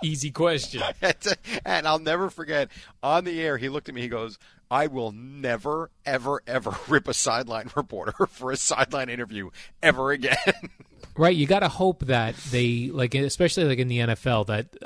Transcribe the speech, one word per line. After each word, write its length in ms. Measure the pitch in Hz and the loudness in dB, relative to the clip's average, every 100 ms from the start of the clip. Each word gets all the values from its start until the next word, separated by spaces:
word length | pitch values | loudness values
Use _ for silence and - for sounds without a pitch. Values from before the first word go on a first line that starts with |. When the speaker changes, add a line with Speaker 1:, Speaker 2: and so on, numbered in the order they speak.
Speaker 1:
easy 280 | 160 151 147 | -4 -4 -4
question. 520 | 135 170 156 - 120 117 - | 2 2 2 -2 -6 -6 0
Speaker 2:
<laughs> 640 | 185 - 208 - - 214 | 0 0 -2 -4 -4 -8
And 220 | 196 180 156 | -2 0 2
I'll 100 | 156 | 0
never 320 | 156 170 190 | 2 -2 -2
forget, 380 | - 156 147 135 - - - | -6 -4 -2 -2 -6 -20 -6
on 220 | 131 165 | 0 0
the 160 | 180 165 | 0 -2
air, 180 | 160 135 | -2 -2
he 100 | 135 | -4
looked 200 | 143 - | -6 -8
at 60 | |
me, 60 | 123 | -8
he 80 | 120 | -6
goes, 300 | 117 113 101 - _ - | -6 -8 -12 -20 _ -2
"I 160 | 127 151 | 0 0
will 260 | 131 113 | -2 -6
never, 760 | 104 127 143 131 113 127 156 160 _ - | -6 -14 -6 -4 -2 -2 -4 -6 _ -4
ever, 340 | 131 123 143 - | -2 0 -4 -2
ever 300 | 127 110 95 | -2 -2 -6
<laughs> 60 | - | 2
rip 180 | 139 - | 2 2
a 60 | |
sideline 560 | 123 139 117 123 113 120 - | 0 0 0 -2 -6 -4 -4
reporter 500 | 143 120 175 - 196 | -4 -4 -4 0 -2
<laughs> 20 | |
for 220 | - 127 | -2 -6
a 40 | 135 | -2
sideline 520 | - 127 131 143 127 | 0 2 0 -2 -4
interview 420 | 120 117 107 92 - - - | -6 -8 -8 -10 -12 -20 2
ever 280 | 160 131 135 | 4 4 2
again." 260 | 143 127 135 | 0 0 2
<laughs> 40 | - - - - - - - - | 2 0 -4 -18 -20 -20 -10 2
Speaker 1:
Right, 180 | 165 175 | 4 6
you 100 | 143 | 4
gotta 220 | 196 185 | 4 2
hope 380 | - 185 180 139 | 2 2 2 2
that 300 | 123 113 117 | 2 2 -4
they, 520 | - 123 120 120 127 | -2 2 2 2 -2
like, 220 | 147 123 | -2 0
especially, 500 | 135 139 - 175 - | 0 0 2 2 4
like, 140 | 160 127 | 2 2
in 100 | 127 | 2
the 120 | 120 | 2
N 100 | 117 | 2
F 160 | 117 131 | 2 2
L, 180 | 117 | 2
that 240 | 104 107 - - | 2 -2 -4 -12